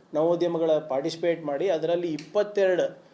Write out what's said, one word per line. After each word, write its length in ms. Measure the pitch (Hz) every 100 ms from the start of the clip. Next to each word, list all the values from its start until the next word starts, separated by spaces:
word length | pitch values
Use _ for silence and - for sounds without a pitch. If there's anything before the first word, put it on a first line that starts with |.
| -
ನವೋದ್ಯಮಗಳ 560 | 151 165 175 170 170 165
ಪಾರ್ಟಿಸಿಪೇಟ್ 720 | 151 151 135 156 160 175 165
ಮಾಡಿ, 240 | 147 143 190
ಅದರಲ್ಲಿ 440 | 160 156 175 175
ಇಪ್ಪತ್ತೆರಡು 840 | 151 - 208 208 202 190 175 180 - -